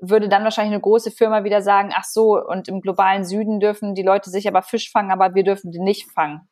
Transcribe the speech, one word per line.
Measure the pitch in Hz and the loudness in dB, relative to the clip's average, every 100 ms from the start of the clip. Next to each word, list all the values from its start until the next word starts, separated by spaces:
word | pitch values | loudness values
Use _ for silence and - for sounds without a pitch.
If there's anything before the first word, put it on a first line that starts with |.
würde | 180 214 208 | 0 2 4
dann | 202 | 2
wahrscheinlich | 214 220 208 | 0 -2 -2
eine | 208 | 0
große | 196 226 226 | 2 2 2
Firma | - 226 214 | 0 2 2
wieder | 202 208 | 2 0
sagen, | 196 196 202 | 4 2 2
"Ach | 185 | -4
so, | - - 220 202 | -4 2 4 2
und | - 185 180 | 0 -8 -8
im | 190 | -8
globalen | 185 180 190 196 | -4 0 2 2
Süden | 180 202 214 214 | -2 -4 -4 0
dürfen | 208 208 208 | 0 -2 -6
die | 190 | -2
Leute | 190 202 196 | 2 0 0
sich | 185 208 | -6 0
aber | 190 | -2
Fisch | - 226 - | -2 -6 -4
fangen, | 220 196 | -4 -2
aber | 190 190 185 | 2 2 2
wir | |
dürfen | 190 196 180 | 0 0 -4
die | 170 | -6
nicht | 190 202 - | -4 -4 -4
fangen." | - 156 151 _ | -4 -4 -6 _